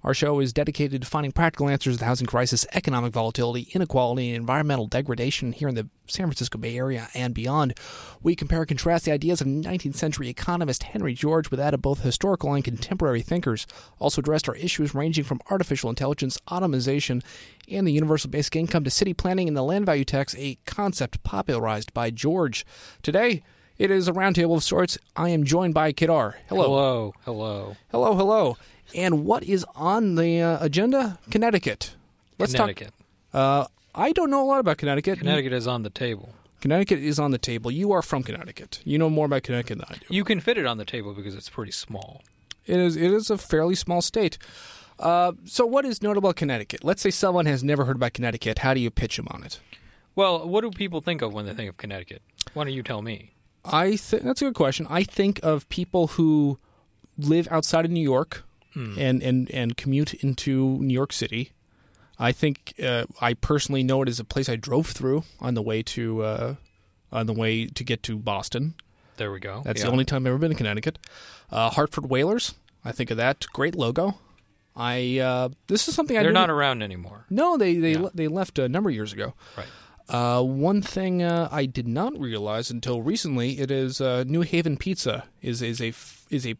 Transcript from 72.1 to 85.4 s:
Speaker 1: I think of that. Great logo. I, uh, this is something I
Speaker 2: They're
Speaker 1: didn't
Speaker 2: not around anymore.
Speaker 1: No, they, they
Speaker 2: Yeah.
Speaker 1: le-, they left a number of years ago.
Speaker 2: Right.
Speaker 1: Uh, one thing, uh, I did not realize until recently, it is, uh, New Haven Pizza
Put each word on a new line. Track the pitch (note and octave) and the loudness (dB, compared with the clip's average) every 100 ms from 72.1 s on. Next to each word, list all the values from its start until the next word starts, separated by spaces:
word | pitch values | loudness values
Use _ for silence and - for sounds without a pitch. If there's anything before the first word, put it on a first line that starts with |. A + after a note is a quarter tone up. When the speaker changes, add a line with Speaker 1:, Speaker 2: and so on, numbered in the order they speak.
| B2+ D#3 A3+ - - _ _ | 2 2 0 -2 -10 _ _
Speaker 1:
I | A#2 | -10
think | - B2 | -6 -4
of | A2+ | 0
that. | A#2+ C#3+ - | 0 0 -6
Great | - D3 F3 | -2 0 2
logo. | A#2+ C3+ F#3+ G3 _ _ _ _ _ - | 2 2 0 -2 _ _ _ _ _ -6
I, | A#2+ B2 B2+ B2+ | -2 0 0 0
uh, | C3 B2+ B2+ - - | 2 0 -2 -6 -2
this | G#3 - | 0 0
is | - | 0
something | D4+ A#3 | 0 4
I | |
Speaker 2:
They're | E3 | 6
Speaker 1:
didn't | F3 | 6
Speaker 2:
not | F3+ | 4
around | D3+ C#3+ B2 | 4 2 2
anymore. | G#2 F#2 F2+ G2+ - | -4 -6 -10 -14 -4
Speaker 1:
No, | G3+ E4 E4 | 2 2 4
they, | F#3+ E3+ | 4 4
they | E3 | 2
Speaker 2:
Yeah. | D#3 | 2
Speaker 1:
le-, | F#3 | 0
they | F3 D#3 | -2 -2
left | E3 F#3 - | -2 -4 -2
a | C3 | 0
number | D3+ G#3 | 0 0
of | A#2+ | -2
years | G#2+ | -6
ago. | G2+ G#2 - - - | -6 -8 -8 -16 -14
Speaker 2:
Right. | F#2 - - - - | -14 -16 -20 -20 -6
Speaker 1:
Uh, | A#2+ A#2+ B2 | -2 2 2
one | C3 C3+ D#3 G3+ | 2 2 2 2
thing, | G3 - F#3+ F3+ | 0 -4 -2 0
uh, | F3 E3+ E3 | 2 0 0
I | D3+ C#3+ | -2 -2
did | B2+ A#2 | -2 -4
not | A#2+ G#3+ D4+ | -2 -2 -4
realize | C3 A2 G#2 G#2+ A#2 | -6 -4 -4 -4 -4
until | A#2+ B2+ B2 | -6 -4 -2
recently, | A#2 A3 E3+ C3 A#2+ C#3 | -2 -2 -2 -2 -2 -2
it | C3+ | -2
is, | C3+ C3 B2+ | -2 -2 -2
uh, | C3 B2 C3 | 0 0 0
New | D#3+ | 0
Haven | E3+ E3+ E3 C#3 | 2 0 0 -2
Pizza | - F#3 C3 A#2 - _ | -4 -4 -2 -4 -8 _